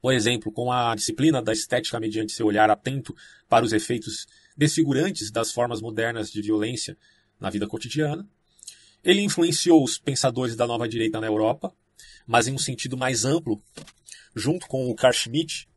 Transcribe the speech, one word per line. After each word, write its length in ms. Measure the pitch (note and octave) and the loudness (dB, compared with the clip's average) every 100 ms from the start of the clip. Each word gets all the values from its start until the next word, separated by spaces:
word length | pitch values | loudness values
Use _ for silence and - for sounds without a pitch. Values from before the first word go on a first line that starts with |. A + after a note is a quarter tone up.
por 140 | B2+ | 2
exemplo, 380 | B2+ A2 B2 G#2+ | 2 2 0 -4
com 180 | A#2 B2 | -6 -2
a 240 | B2 A#2 | 0 0
disciplina 480 | A2+ - A2 D3 C#3+ | -2 -4 2 2 4
da 100 | A2+ | 0
estética 460 | A2+ - B2 A#2 A#2 | -2 0 -2 -2 -4
mediante 340 | A2 G#2+ G#2 | -4 -4 -4
seu 140 | - G#2+ | 0 2
olhar 240 | G#2 G#2+ | 6 6
atento 440 | G#2 - C3+ - - - - _ | 4 0 -6 -8 -14 -16 -20 _
para 160 | A#2 | 2
os 80 | A#2 | 4
efeitos 560 | G#2+ - A#2+ G#2+ - - _ _ - | 0 0 -4 -4 -12 -14 _ _ 0
desfigurantes 760 | D3 - C#3+ C3+ F3+ - G#2+ | 0 2 2 2 0 -2 -6
das 200 | A2 A#2 | -4 -2
formas 300 | - A#2+ A#2 | -2 -2 -2
modernas 500 | A2+ G#2+ A2+ A#2 G#2 | -6 -2 -2 -2 -8
de 100 | G#2 | -6
violência 540 | G2+ G#2+ A2 B2 - - _ _ _ _ | 0 0 0 -4 -8 -12 _ _ _ _
na 100 | G2 | -6
vida 160 | G2 G2+ | -4 -4
cotidiana. 600 | - A#2 C#3 D3+ D#3 G3+ _ _ _ - - _ _ | -8 -6 -2 -2 -2 -10 _ _ _ -20 -20 _ _
Ele 200 | - G3 | 2 2
influenciou 600 | G3+ F#3 E3+ E3+ F3 E3 | 2 0 0 0 6 6
os 160 | B2+ - | 6 -2
pensadores 560 | - C3+ C3+ A#2+ B2+ | -4 0 0 0 -4
da 120 | A2+ A#2+ | 0 -2
nova 220 | A#2 A#2 | 0 -4
direita 320 | A2+ A2+ A2 | -2 -2 -2
na 60 | A2 | -2
Europa, 480 | G#2+ A2 - - _ _ _ - - - | 2 2 0 -6 _ _ _ -20 -20 2
mas 200 | A2+ A#2+ | 2 2
em 60 | |
um 60 | C3+ | -2
sentido 380 | - B2+ C3+ B2+ | -6 -6 -8 -4
mais 280 | C3 A#2+ | -2 0
amplo, 380 | B2 D#3+ E3 G#2+ _ - - _ - - - | 0 0 0 -6 _ -20 -20 _ -20 -20 -14
junto 320 | - G#2+ F3+ - | -6 -2 -2 -2
com 240 | C3+ B2+ | -4 -4
o 40 | |
Carl 200 | A2 B2+ | 4 4
Schmitt 540 | B2 A#2 C3 D#3+ - - | 4 0 -2 -2 -6 -12